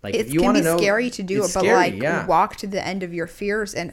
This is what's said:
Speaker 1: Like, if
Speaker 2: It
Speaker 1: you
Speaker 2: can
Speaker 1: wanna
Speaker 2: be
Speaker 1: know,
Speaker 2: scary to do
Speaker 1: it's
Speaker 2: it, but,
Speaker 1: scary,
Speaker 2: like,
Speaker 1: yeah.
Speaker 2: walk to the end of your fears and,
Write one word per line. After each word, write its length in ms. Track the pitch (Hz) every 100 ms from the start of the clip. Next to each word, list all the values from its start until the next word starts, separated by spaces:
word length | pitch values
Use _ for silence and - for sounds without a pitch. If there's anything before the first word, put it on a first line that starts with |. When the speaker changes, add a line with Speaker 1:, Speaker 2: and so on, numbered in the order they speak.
Speaker 1:
Like, 120 | 101
if 140 | 220 214
Speaker 2:
It 40 |
Speaker 1:
you 80 | 151
Speaker 2:
can 60 | 185
Speaker 1:
wanna 120 | -
Speaker 2:
be 40 |
Speaker 1:
know, 140 | 165 170
Speaker 2:
scary 320 | 202 214 247
to 120 | -
do 200 | 185 202
Speaker 1:
it's 80 | 185
Speaker 2:
it, 40 |
but, 60 | 190
Speaker 1:
scary, 120 | 185 233
Speaker 2:
like, 240 | - 95
Speaker 1:
yeah. 220 | 135 165
Speaker 2:
walk 320 | 95 160 208 -
to 100 | 202
the 160 | 190
end 180 | - 190
of 100 | 185
your 140 | 170 170
fears 480 | - 202 214 208
and, 180 | - 170